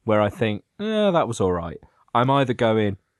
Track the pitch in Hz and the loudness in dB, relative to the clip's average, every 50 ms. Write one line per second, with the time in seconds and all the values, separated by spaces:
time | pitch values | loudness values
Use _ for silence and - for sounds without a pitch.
0 | _ - 107 107 104 101 101 - 120 110 104 98 - _ _ - 202 220 220 214 | _ 0 2 2 2 2 0 -2 -4 -4 -4 -6 -10 _ _ -10 -8 -4 -2 0
1 | 214 202 175 165 127 110 113 - 104 92 90 87 82 85 80 - - _ _ _ | 0 2 2 2 0 -2 -2 -2 0 0 0 -2 -4 -8 -12 -14 -18 _ _ _
2 | _ _ - 117 120 131 135 139 139 120 123 - 123 113 110 110 107 104 98 - | _ _ 0 0 2 2 2 2 0 0 0 0 0 2 2 2 0 0 -2 -6
3 | _ _ _ _ | _ _ _ _